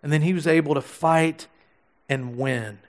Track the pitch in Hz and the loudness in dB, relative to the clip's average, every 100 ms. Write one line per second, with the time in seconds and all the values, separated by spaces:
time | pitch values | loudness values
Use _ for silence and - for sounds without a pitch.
0 | 143 151 156 185 160 160 156 143 127 - | 0 0 2 0 2 2 4 0 -2 -4
1 | 160 160 160 160 - _ _ _ _ _ | 2 2 2 -2 -14 _ _ _ _ _
2 | _ 135 127 120 135 123 110 101 | _ -4 -4 -6 -4 -4 -6 -14